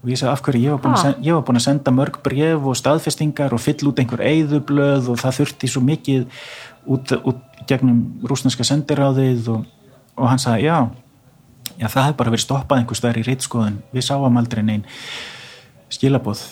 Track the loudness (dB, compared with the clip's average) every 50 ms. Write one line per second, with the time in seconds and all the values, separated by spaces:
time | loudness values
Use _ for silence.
0 | -4 -4 -4 0 0 0 0 0 0 0 2 2 2 2 0 0 2 2 2 4
1 | 4 2 0 0 0 2 2 2 2 2 2 2 4 2 0 2 2 2 2 2
2 | 2 0 -4 -4 -4 -2 0 2 2 2 2 0 0 -2 -2 0 2 2 2 2
3 | 0 -2 -2 0 -2 -2 0 0 -2 0 0 0 0 0 -2 0 0 0 2 2
4 | 0 0 0 -2 0 2 2 2 2 2 0 -2 0 0 0 2 2 2 2 2
5 | 2 0 -2 0 0 -2 0 0 -2 -2 -2 -6 -6 -2 0 2 2 2 2 0
6 | 0 0 0 0 0 -2 -8 -18 -18 -18 -18 -18 -20 -20 -20 _ _ -2 -2 -2
7 | 0 -2 -4 -2 0 -2 -4 -4 -8 -20 -20 -20 -2 -2 0 2 4 4 4 4
8 | 2 0 -6 -10 -4 -4 -4 0 0 -2 0 0 -2 0 0 0 0 0 0 2
9 | 2 2 2 2 2 2 2 0 0 -2 -2 -2 -4 -8 _ _ _ -20 -20 _
10 | _ _ _ 0 2 2 2 2 2 0 0 2 2 2 2 2 0 0 -4 -12
11 | -20 _ _ _ _ -20 _ _ _ _ -20 -16 -16 -16 -10 -6 -6 -2 0 2
12 | 2 2 2 0 0 0 0 0 -2 -2 -2 -4 0 0 2 2 2 0 -4 -2
13 | -2 -2 -2 0 -2 -2 -4 -4 -4 -4 -2 -2 0 0 -2 -6 -10 -8 -6 -4
14 | -2 -2 -2 0 2 4 4 2 2 0 -2 -2 0 0 0 -2 -4 -8 -16 -18
15 | -16 -14 -14 -14 -14 -14 -16 -18 -20 -20 -20 -20 -20 _ _ -20 _ _ -6 0
16 | 0 2 2 2 0 -2 -6 -6 -10 -16